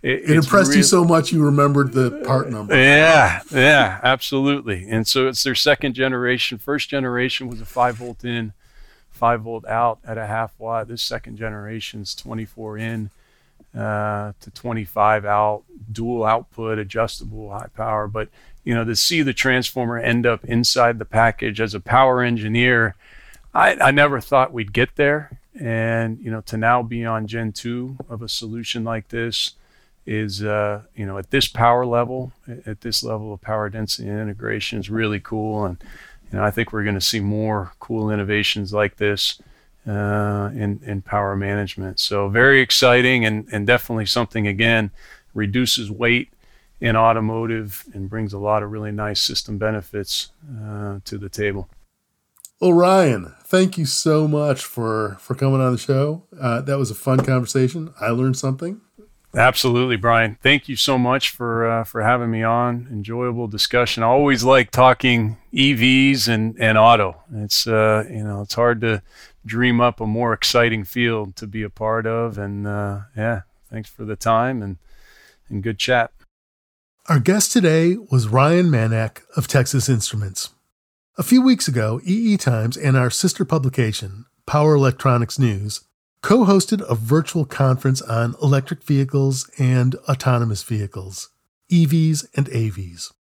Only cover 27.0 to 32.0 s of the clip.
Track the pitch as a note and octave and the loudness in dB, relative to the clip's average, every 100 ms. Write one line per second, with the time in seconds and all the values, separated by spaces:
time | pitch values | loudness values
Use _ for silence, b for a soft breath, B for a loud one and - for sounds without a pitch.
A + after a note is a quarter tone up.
27 | A2+ A2+ G#2+ A#2 A2 G#2 A#2+ A#2+ B2+ C3+ | -4 -6 -6 -6 -8 -8 -10 -8 -10 -12
28 | - A#2 A2+ - A2+ A2+ A2+ A#2+ A2+ A2+ | -14 -14 -10 -10 -10 -12 -8 -8 -6 -6
29 | G#2 A#2 A#2 G#2+ - _ _ _ _ _ | -8 -6 -6 -4 -8 _ _ _ _ _
30 | - G#2+ G#2+ G2 G#2+ G#2 G#2 G#2 - - | -8 -6 -4 -6 -4 -2 -2 -4 -12 -12
31 | G2+ G2 G2 C#3 C3 - A#2 A#2+ B2+ A#2+ | -10 -10 -2 -2 -2 2 4 4 2 -2